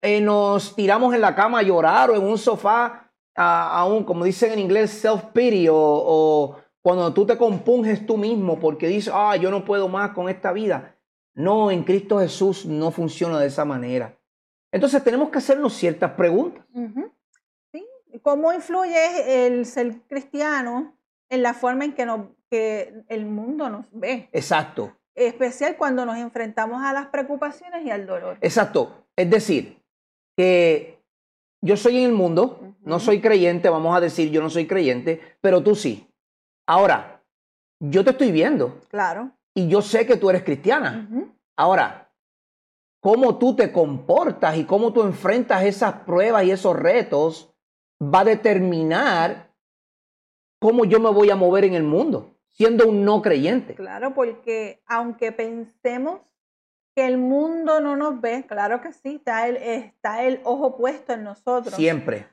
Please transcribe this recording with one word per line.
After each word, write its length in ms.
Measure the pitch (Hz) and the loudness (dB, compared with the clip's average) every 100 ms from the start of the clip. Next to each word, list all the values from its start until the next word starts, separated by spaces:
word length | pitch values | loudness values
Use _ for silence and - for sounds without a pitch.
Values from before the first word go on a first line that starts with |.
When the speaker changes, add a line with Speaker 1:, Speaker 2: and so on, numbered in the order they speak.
Speaker 1:
Eh, 200 | 214 208 | 0 0
nos 560 | 208 208 202 202 196 - | 2 2 2 0 -2 -4
tiramos 380 | 202 208 254 | 2 4 2
en 80 | 240 | 2
la 120 | 208 | 2
cama 260 | 156 214 233 | 2 0 2
a 20 | |
llorar 480 | 202 175 160 208 254 | 2 4 4 4 4
o 40 | |
en 80 | 220 | 2
un 140 | 196 214 | 2 0
sofá 720 | 233 214 196 226 240 233 _ _ _ | 0 0 0 2 0 -6 _ _ _
a, 440 | - 175 170 170 170 | 0 2 2 0 0
a 40 | 185 | 2
un, 180 | 214 | 0
como 200 | 180 170 175 | -2 -2 -2
dicen 260 | 185 226 | 0 0
en 60 | 220 | 0
inglés, 440 | 190 196 214 214 | 0 2 0 0
self-pity 640 | 220 214 - - 247 208 165 | 0 0 0 2 2 4 4
o, 40 | 156 | 4
o 800 | 156 147 - 156 156 151 139 143 _ _ | 4 2 2 2 4 2 0 -6 _ _
cuando 300 | 180 180 170 | 0 2 0
tú 100 | 185 | 2
te 140 | 202 226 | 2 2
compunges 640 | 233 196 - 247 220 214 | 2 0 0 2 2 -2
tú 140 | - 220 | -2 -2
mismo 420 | 208 226 185 156 | 0 -2 -2 0
porque 260 | 160 147 165 | -2 -2 -2
dices, 240 | 202 208 185 | -2 -2 0
"Ah, 180 | 208 196 | 0 2
yo 140 | 180 | 0
no 140 | 196 | -2
puedo 240 | 196 202 190 | -2 -2 -2
más 220 | 185 202 | -2 -4
con 180 | 202 180 | -4 -6
esta 240 | 185 190 | -4 -4
vida". 420 | 185 214 156 - _ _ _ _ - | -4 -2 -4 -6 _ _ _ _ -4
No, 340 | 165 214 214 | 0 2 2
en 140 | 180 | 0
Cristo 360 | 156 196 196 208 | 0 -2 0 0
Jesús 460 | 180 - 196 185 160 | 0 0 -2 -2 -6
no 240 | 151 160 | -4 -4
funciona 480 | 160 165 139 170 160 | -4 -6 -4 -4 0
de 60 | 143 | -2
esa 180 | 143 | -2
manera. 500 | 147 131 123 127 117 - _ _ _ _ _ | -4 -4 -4 -4 -6 -12 _ _ _ _ _
Entonces 320 | 196 277 277 | -2 2 2
tenemos 280 | 269 240 302 | 2 0 0
que 80 | 285 | -2
hacernos 340 | - 277 277 | 0 0 0
ciertas 380 | - 175 160 175 | -2 -4 -2 -4
preguntas. 520 | - 175 175 339 - _ | 2 2 2 -2 -6 _
Speaker 2:
Ujú. 360 | 240 233 220 415 _ _ _ _ _ _ | -12 -10 -10 -12 _ _ _ _ _ _
Sí. 120 | 302 427 523 _ 233 | -20 -20 -20 _ -6
¿Cómo 300 | - 285 320 | -2 0 0
influye 960 | 349 - 349 370 339 330 349 262 262 247 | -2 -4 -4 0 0 0 -2 0 2 2
el 180 | 247 | 0
ser 380 | 240 262 240 233 _ | -4 -4 -6 -6 _
cristiano 880 | 277 262 285 302 285 240 240 302 _ _ _ _ | -12 -10 -6 -4 -4 -4 -6 -8 _ _ _ _
en 120 | 254 | -2
la 120 | 240 | -2
forma 320 | 240 247 262 285 | -2 -4 -2 -6
en 80 | |
que 100 | 285 | -6
nos, 220 | 233 220 196 _ _ | -6 -6 -10 _ _
que 520 | 233 220 214 180 214 226 | -4 -2 -4 -8 -14 -12
el 160 | 226 | -10
mundo 460 | 214 214 226 302 285 | -8 -8 -8 -8 -8
nos 160 | 208 - | -10 -14
ve? 380 | 220 196 254 - | -10 -8 -8 -6
Speaker 1:
Exacto. 640 | 160 135 165 156 - 104 _ _ | -8 -2 -4 -4 -10 -12 _ _
Speaker 2:
Especial 600 | - 240 240 254 240 285 311 | -4 -4 -2 -6 -4 -6 -4
cuando 260 | 302 254 | -4 -2
nos 140 | 240 226 | -4 -8
enfrentamos 640 | 240 240 220 214 220 240 | -10 -10 -8 -6 -6 -4
a 80 | 269 | -6
las 140 | 269 277 | -6 -6
preocupaciones 800 | 277 269 285 294 294 359 349 302 | -6 -6 -6 -8 -10 -14 -10 -8
y 40 | |
al 160 | 202 196 | -8 -6
dolor. 300 | 185 180 180 | -8 -8 -10
Speaker 1:
Exacto. 640 | 175 226 202 160 120 - _ - | -6 -2 -2 -2 -4 -10 _ -4
Es 120 | 180 | 2
decir, 500 | 220 214 156 92 - _ _ _ _ _ - | 2 2 -4 -4 -16 _ _ _ _ _ -2
que 640 | 180 180 170 156 - - _ _ _ _ _ _ | 2 4 4 2 -2 -20 _ _ _ _ _ _
yo 140 | - 202 | 0 2
soy 220 | 240 247 | 2 2
en 60 | |
el 80 | 254 | 2
mundo, 640 | 226 180 165 247 - - - | 2 2 2 0 -2 -20 -20
no 140 | - 165 | -6 -4
Speaker 2:
Ujú. 80 | |
Speaker 1:
soy 160 | 220 208 | 0 2
creyente, 480 | 220 208 175 175 180 | 4 4 4 2 0
vamos 280 | 165 160 175 | 2 2 2
a 40 | |
decir, 300 | 170 143 160 | 0 -2 0
yo 100 | 151 | 0
no 80 | 156 | -2
soy 160 | 160 160 | -4 -2
creyente, 540 | 190 151 123 143 160 - _ | 0 0 -2 -4 -6 -8 _
pero 220 | 196 185 | 2 4
tú 100 | 208 208 | 4 0
sí. 320 | 139 104 _ _ _ _ _ _ - | 0 -6 _ _ _ _ _ _ 0
Ahora, 560 | 170 196 127 - - _ _ _ _ _ _ | 4 4 2 -2 -20 _ _ _ _ _ _
yo 220 | 147 180 | -2 2
te 60 | 269 | 2
estoy 200 | 254 262 | 2 2
viendo. 480 | 160 185 277 127 - _ | 2 2 2 -2 -6 _
Speaker 2:
Claro. 420 | 208 190 175 254 _ _ - | -4 -4 -4 -12 _ _ -4
Speaker 1:
Y 120 | 175 | 2
yo 120 | 196 | 2
sé 220 | 208 226 | 2 0
que 120 | 226 226 | 2 2
tú 120 | 196 | 4
eres 120 | 185 | 2
cristiana. 640 | 185 139 185 285 202 113 208 | 0 -4 0 0 0 -6 -8
Speaker 2:
Ujú. 200 | 233 370 _ _ - | -8 -10 _ _ 0
Speaker 1:
Ahora, 540 | 156 185 123 - - _ _ _ _ _ _ _ _ _ | 2 4 0 -4 -20 _ _ _ _ _ _ _ _ _
cómo 380 | 190 226 262 - | 2 4 4 4
tú 160 | 240 | 2
te 160 | 240 208 | 4 2
comportas 840 | 185 156 135 - 254 330 185 160 160 | 2 0 -2 0 2 2 0 -2 -2
y 80 | |
cómo 280 | 156 202 233 | 0 0 2
tú 100 | 220 | 2
enfrentas 600 | 208 - 185 226 247 196 | 0 0 -2 0 2 2
esas 300 | 196 196 208 - | 2 0 -2 -4
pruebas 420 | - 175 208 220 | -4 0 2 4
y 80 | 185 | 2
esos 240 | 190 196 | 2 0
retos 800 | 160 151 233 220 143 156 160 - _ _ _ _ _ | 0 2 2 2 0 0 -4 -20 _ _ _ _ _
va 180 | 143 175 | 0 2
a 40 | |
determinar 1300 | 202 220 220 196 180 165 160 165 277 180 165 - - _ _ _ _ _ _ _ _ _ _ _ | 4 2 2 2 0 0 -2 0 0 0 -2 -4 -14 _ _ _ _ _ _ _ _ _ _ _
cómo 240 | 208 233 | 2 4
yo 160 | 220 220 | 4 4
me 100 | 226 | 4
voy 200 | 202 208 | 6 6
a 60 | 196 | 6
mover 280 | 180 190 | 4 4
en 100 | 196 | 2
el 80 | 180 | 2
mundo, 540 | 151 156 311 202 - _ _ | 0 0 0 -2 -6 _ _
siendo 400 | _ 226 233 226 | _ 2 6 4
un 160 | 208 | 4
no 180 | 202 208 | 2 2
creyente. 520 | 208 151 151 247 - | 2 2 2 -2 -4
Speaker 2:
Claro, 400 | - 190 196 254 | -14 -14 -8 -6
porque 680 | 269 247 220 - 226 214 - _ | -2 -4 -4 -8 -6 -8 -14 _
aunque 460 | 233 240 226 226 | -6 -6 -6 -8
pensemos 880 | 220 226 233 226 _ 247 247 277 370 _ _ _ _ _ _ _ - | -6 -8 -8 -14 _ -6 -4 -6 -8 _ _ _ _ _ _ _ -2
que 100 | 262 | 0
el 120 | 254 | 0
mundo 600 | 254 269 311 330 320 311 | 0 0 -2 -4 0 0
no 160 | 294 285 | 0 -2
nos 240 | 294 262 | -4 -4
ve, 240 | 226 240 262 | -6 -6 -8
claro 340 | 208 202 240 | -6 -4 -4
que 120 | 320 | -8
sí, 240 | - 269 285 | -14 -14 -10
está 320 | - 226 233 | -6 -4 -2
el, 80 | 240 | -4
está 640 | 233 233 220 _ 214 220 | -6 -8 -8 _ -8 -4
el 160 | 254 254 | -2 -2
ojo 320 | 226 254 277 262 | -4 -2 -2 -2
puesto 360 | 247 294 - | -4 -4 -8
en 120 | 240 | -10
nosotros. 500 | 214 202 - 247 240 | -8 -12 -4 -4 -4
Speaker 1:
Siempre. 520 | - 160 156 - 107 107 | -2 0 0 -6 -8 -10